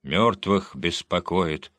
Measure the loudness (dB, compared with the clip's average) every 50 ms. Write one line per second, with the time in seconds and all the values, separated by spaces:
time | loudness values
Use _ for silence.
0 | -6 -2 0 2 2 2 2 0 0 2 2 2 0 -4 -12 -4 -4 -4 -4 -4
1 | -6 _ -2 -2 -2 0 0 0 0 0 -2 -6 -8 -16 _